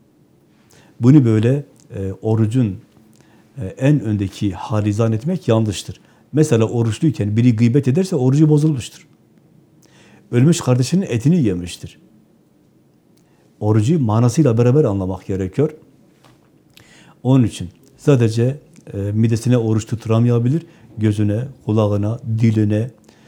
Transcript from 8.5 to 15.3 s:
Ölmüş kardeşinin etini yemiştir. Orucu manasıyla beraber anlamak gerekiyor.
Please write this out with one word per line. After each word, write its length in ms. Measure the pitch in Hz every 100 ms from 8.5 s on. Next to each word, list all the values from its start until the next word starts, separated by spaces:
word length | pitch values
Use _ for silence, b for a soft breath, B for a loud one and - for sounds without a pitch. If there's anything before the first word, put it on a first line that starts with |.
| 151 156 135 - - _ _ _ _ _ _ _ _ b b b b _
Ölmüş 300 | 123 143 170
kardeşinin 440 | - 123 127 175 196
etini 340 | 117 127 180
yemiştir. 560 | 117 90 87 - - - _ _ _ _ _ _ _ _ _ _ _ _ b b b _
Orucu 400 | 107 110 107 170
manasıyla 580 | 113 110 123 139 139 113
beraber 260 | 120 143
anlamak 420 | 131 98 92 92
gerekiyor. 460 | -